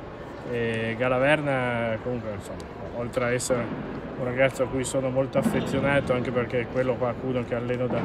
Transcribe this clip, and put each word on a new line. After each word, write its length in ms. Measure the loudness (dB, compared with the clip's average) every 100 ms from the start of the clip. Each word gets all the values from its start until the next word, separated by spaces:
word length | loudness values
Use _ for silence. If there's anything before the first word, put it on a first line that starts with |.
| -12 -12 -12 -10 -6
E 440 | -2 0 0 -2 0
Galaverna 1000 | 2 4 4 4 2 0 0 0 0 -2
comunque, 300 | -2 -4 -4
insomma, 300 | -8 -8 -10 -10 -10 -8 -6
oltre 280 | -4 -2
a 80 | 0
essere 640 | 0 0 0 -2 -6 -6 -8 -8 -6
un 60 |
ragazzo 400 | -2 4 4 4
a 20 | 0
cui 140 | 0
sono 280 | 0 0 0
molto 280 | 2 2 2
affezionato, 720 | 2 2 2 2 4 4 4
anche 180 | 2 2
perché 300 | 0 0 0
è 80 | 0
quello 260 | 0 2
qualcuno 500 | 2 0 0 0 0
che 100 | 0
alleno 320 | -2 0 0 2
da, 140 | 0